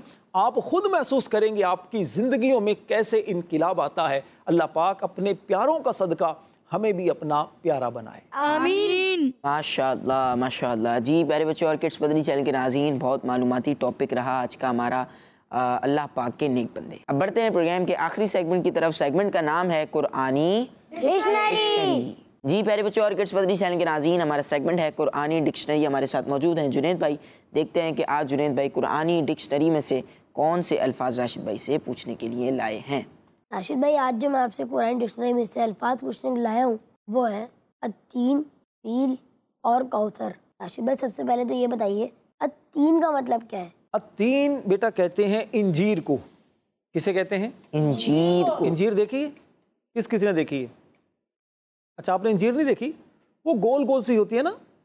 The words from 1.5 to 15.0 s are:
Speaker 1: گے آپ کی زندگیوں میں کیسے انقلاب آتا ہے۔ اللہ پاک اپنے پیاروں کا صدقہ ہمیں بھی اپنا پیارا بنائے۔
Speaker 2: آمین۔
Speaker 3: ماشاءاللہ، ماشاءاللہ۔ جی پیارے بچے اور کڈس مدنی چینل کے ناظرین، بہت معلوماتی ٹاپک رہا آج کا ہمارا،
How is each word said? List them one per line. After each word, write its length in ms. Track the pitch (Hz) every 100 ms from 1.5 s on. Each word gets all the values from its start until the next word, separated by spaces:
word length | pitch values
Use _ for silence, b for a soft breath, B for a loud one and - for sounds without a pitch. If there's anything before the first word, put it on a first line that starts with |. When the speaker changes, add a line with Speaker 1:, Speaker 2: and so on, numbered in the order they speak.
| 214
Speaker 1:
گے 80 |
آپ 280 | 185 180 -
کی 120 | 226
زندگیوں 580 | 175 - 247 254 254 262
میں 120 | 208 202 -
کیسے 340 | 214 214 226 208
انقلاب 540 | 175 175 156 165 180
آتا 280 | 143 - 160
ہے۔ 120 | 139 - B B
اللہ 180 | 170 156
پاک 300 | 156 175 190
اپنے 300 | 190 - 196
پیاروں 460 | 190 - 190 254 311
کا 120 | 262
صدقہ 420 | - 190 165 170 156 b b b
ہمیں 180 | 170 220
بھی 180 | 185 175
اپنا 360 | - 156 147 160 -
پیارا 280 | 165 143 120
بنائے۔ 320 | 120 110 - -
Speaker 2:
آمین۔ 1000 | - 294 302 349 392 415 370 381 370 277 -
Speaker 3:
ماشاءاللہ، 920 | 139 147 151 - 131 127 - 131 131 123
ماشاءاللہ۔ 520 | 127 - 127 117 117 120
جی 220 | 117 160 151
پیارے 180 | 151 156
بچے 200 | 160 165
اور 100 | 151
کڈس 260 | 165 -
مدنی 220 | 151 156
چینل 200 | 156 139
کے 80 | 139
ناظرین، 460 | 135 127 131 147 135
بہت 260 | 127 135 123
معلوماتی 480 | 127 123 127 123
ٹاپک 400 | 139 123 - 135
رہا 280 | 127 127 127
آج 160 | 123 -
کا 120 | 131
ہمارا، 340 | 120 120 127